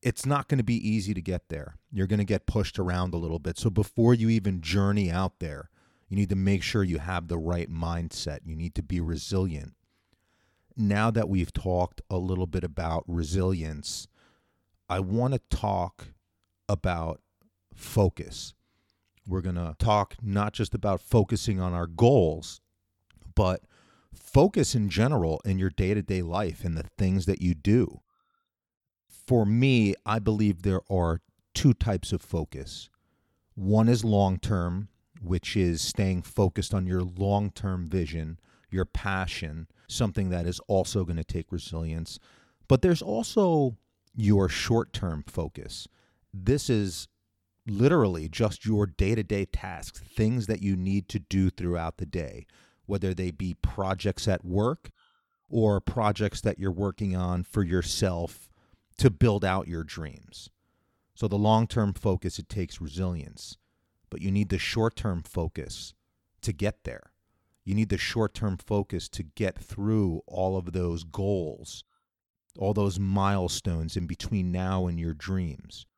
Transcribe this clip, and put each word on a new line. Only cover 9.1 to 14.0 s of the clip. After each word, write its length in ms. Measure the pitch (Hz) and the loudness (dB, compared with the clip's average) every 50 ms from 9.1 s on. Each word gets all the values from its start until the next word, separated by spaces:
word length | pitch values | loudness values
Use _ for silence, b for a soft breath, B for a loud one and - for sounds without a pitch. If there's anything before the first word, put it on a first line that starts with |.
| 85 76 - - 98 95 95 92 80 71 69 - - _ _ _ _ _ _ _ _ _ _ _ _ _ _ _ _ _ _ _ _ | -2 -4 -4 -2 0 0 0 0 -2 -4 -8 -12 -16 _ _ _ _ _ _ _ _ _ _ _ _ _ _ _ _ _ _ _ _
Now 340 | - 110 101 101 101 110 117 | 0 2 2 4 4 2 2
that 180 | 107 113 107 82 | 2 2 0 2
we've 240 | 98 95 87 - - | 2 0 0 0 -2
talked 480 | - - 92 90 90 90 87 _ - - _ | -4 -2 0 2 2 0 0 _ -12 -8 _
a 80 | 95 | -4
little 300 | 90 90 92 92 90 92 | -2 0 0 -2 -2 -2
bit 160 | 87 80 92 85 | -2 -2 -4 -4
about 400 | 85 73 - 85 82 82 82 - - | -4 -6 -4 -4 -2 -2 -2 -4 -2
resilience, 1000 | 85 85 82 73 85 95 90 92 95 87 80 78 78 73 73 - - - | -4 -2 -2 0 0 0 2 2 0 0 -2 -6 -8 -8 -8 -10 -10 -10